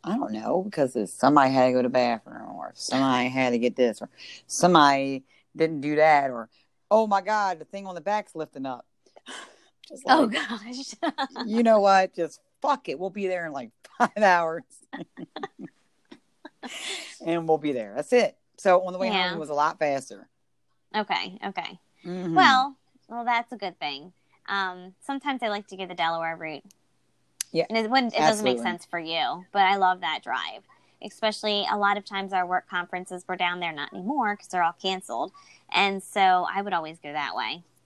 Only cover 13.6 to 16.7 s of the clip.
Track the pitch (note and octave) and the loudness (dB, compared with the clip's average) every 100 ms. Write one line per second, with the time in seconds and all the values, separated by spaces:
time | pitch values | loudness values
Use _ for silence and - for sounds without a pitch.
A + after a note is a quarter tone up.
13.6 | A#2 _ - _ B3 - G3+ F3 E3 E3 | -12 _ -20 _ 0 4 6 6 2 -4
14.6 | - - _ C4+ - - - - - _ | -12 -20 _ -16 -14 -14 -16 -12 -14 _
15.6 | - _ _ _ _ - _ _ - _ | -20 _ _ _ _ -20 _ _ -20 _
16.6 | - | -14